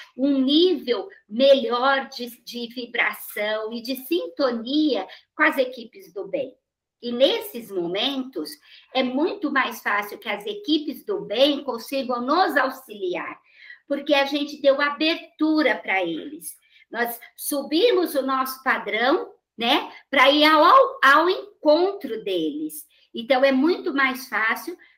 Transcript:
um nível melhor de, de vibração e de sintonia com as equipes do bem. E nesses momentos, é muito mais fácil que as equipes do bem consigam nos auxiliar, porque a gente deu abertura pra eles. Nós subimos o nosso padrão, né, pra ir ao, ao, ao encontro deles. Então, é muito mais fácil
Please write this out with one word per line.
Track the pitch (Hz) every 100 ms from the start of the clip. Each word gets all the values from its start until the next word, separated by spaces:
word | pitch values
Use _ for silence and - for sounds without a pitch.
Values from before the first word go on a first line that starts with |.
| - -
um | 277 277
nível | 262 302 370 302 240 214 185 - -
melhor | 220 277 269 226 240 262 269 -
de, | - 240 -
de | - 240 233
vibração | 254 233 240 - 208 - - 208 220 220
e | 233
de | 233 262
sintonia | - 339 508 - 269 233 220 294 302 220 185 - _
com | -
as | 302 262
equipes | 254 - 226 - 170
do | 202 180
bem. | - - - _ _ _ _
E | 240
nesses | 240 277 466 440 233 226
momentos, | 190 170 190 254 277 254 170 151 - _ - _
é | 262
muito | 254 262 349 - 294
mais | 254 247 226
fácil | 233 202 208 -
que | 233
as | 208
equipes | 214 202 - 311 302 247
do | - 185
bem | 170 214 285 269
consigam | - 233 - 269 247 240
nos | 247 320 381 277
auxiliar, | 269 - - 208 185 165 151 - _ _ - - -
porque | 277 285
a | 277 277
gente | 285 294 -
deu | 277 277
abertura | 285 285 311 330 - - 311 311 262 214
pra | - 190
eles. | 170 160 - 160 - - _ _ _
Nós | 220 240 - - -
subimos | - 285 240 311 480 370 339
o | 277
nosso | 262 262 262 -
padrão, | 262 220 208 214 247 359 480 - _ -
né, | 233 294 - - _
pra | 269 262
ir | 294
ao, | 302 311
ao, | 339 277 254 -
ao | 269 294 339
encontro | 381 - _ 311 302 370 392 240 226
deles. | 202 185 160 147 156 - - _ _
Então, | 226 233 262
é | 269
muito | 262 302 370 359
mais | 277 269 254 -
fácil | 214 220 240 - 359 _